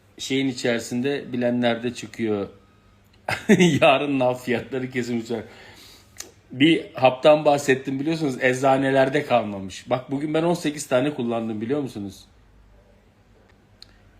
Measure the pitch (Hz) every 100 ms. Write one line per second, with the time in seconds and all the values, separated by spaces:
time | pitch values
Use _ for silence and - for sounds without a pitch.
0 | _ - - 135 135 123 127 117 - 123
1 | 139 143 - 123 120 123 120 113 120 120
2 | - - 110 104 98 - _ _ _ _
3 | _ _ - - - 180 175 139 160 135
4 | 143 135 127 123 - 113 - 131 127 127
5 | 113 117 113 113 - - - - - -
6 | _ - - _ - 123 156 156 - -
7 | 127 127 156 151 151 139 - 131 139 135
8 | 147 160 151 123 127 127 135 135 135 135
9 | 135 147 - 120 107 98 95 - - 127
10 | - 139 156 156 170 170 156 147 - 127
11 | 147 - 117 117 113 107 113 147 131 107
12 | 98 - - _ _ _ - - _ _
13 | _ _ _ _ _ _ _ _ - _
14 | _